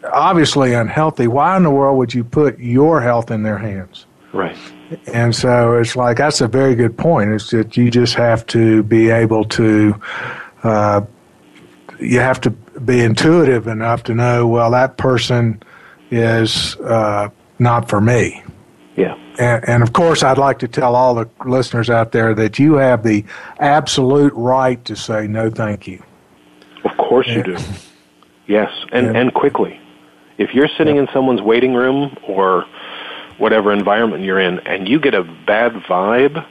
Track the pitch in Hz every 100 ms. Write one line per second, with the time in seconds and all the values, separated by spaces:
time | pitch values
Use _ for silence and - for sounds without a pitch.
0 | - - 160 185 147 - 131 120 110 147
1 | 156 151 120 127 151 190 175 139 135 135
2 | 123 123 117 - 147 - 120 123 151 160
3 | 123 120 113 113 107 101 107 98 90 -
4 | - _ _ 95 92 - - - - 160
5 | - 120 117 117 127 123 120 120 117 127
6 | 123 120 143 - 123 120 135 120 117 113
7 | 160 160 104 107 - 120 110 - 123 120
8 | 120 - 120 113 - 120 113 110 107 113
9 | 113 113 113 110 107 - 113 107 107 104
10 | - - - - - _ 117 107 104 101
11 | 104 - _ _ _ - - _ - -
12 | 117 123 127 131 127 110 - - 120 123
13 | 117 107 156 165 147 123 110 110 117 117
14 | 117 113 123 120 120 117 117 123 131 -
15 | 131 123 120 120 117 107 - - - -
16 | - 117 113 113 110 - - - - 113
17 | 107 101 104 _ _ _ 123 117 120 -
18 | 107 120 90 - - - _ _ - -
19 | 92 - - - 123 117 - 120 117 120
20 | 170 151 139 131 139 127 123 - 127 120
21 | 127 120 113 _ 131 127 127 123 117 117
22 | 113 120 113 110 110 107 147 151 135 123
23 | 113 107 104 - - - 143 143 156 -
24 | 131 143 143 117 120 131 131 123 120 107
25 | - 110 107 107 113 110 110 101 - 92
26 | - _ _ _ _ _ - - - -
27 | - 120 123 113 95 87 85 98 - _
28 | _ _ _ _ - 104 104 - - 123
29 | 113 113 127 - 214 - 92 - - -
30 | _ _ _ _ 101 123 151 - 156 147
31 | 135 135 131 120 101 113 127 127 127 135
32 | 143 - - 95 95 92 - - - -
33 | - - - - 110 110 101 104 98 104
34 | 113 87 95 95 92 90 - 95 98 143
35 | 147 110 85 82 - 104 117 113 - 90
36 | 98 120 139 156 -